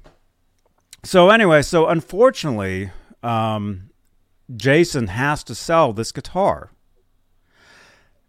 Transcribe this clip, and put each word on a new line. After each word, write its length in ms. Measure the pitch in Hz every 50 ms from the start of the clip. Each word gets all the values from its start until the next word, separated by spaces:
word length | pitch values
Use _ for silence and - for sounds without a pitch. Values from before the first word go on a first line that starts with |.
| - - _ _ _ _ _ _ _ _ _ _ _ _ _ _ _ _ - _ -
so 240 | - - 185 175 190
anyway, 320 | 214 226 220 175 156 151
so 280 | 139 - 185 165 156 165
unfortunately, 1040 | 170 165 - - - 185 240 262 - - - 156 123 107 98 95 95 95 101 98 92 - - _ _ _
um, 680 | - 117 117 113 113 110 110 107 101 101 101 92 95 - _ _ _ _ _ _ _ _ _ _ _ - 123
Jason 520 | 110 117 139 139 160 175 170 - 143 117 98
has 340 | 90 120 131 143 151 - -
to 100 | - 117
sell 380 | - - - 165 165 160 127
this 200 | 107 101 113 -
guitar. 580 | - 151 - - - 180 196 170 87 - - - _ _ _ _ _ _ _ _ _ _ _ _ _ _ _ _ _ _ _ _ _ _ _ _ _ _ _ _ _ _ _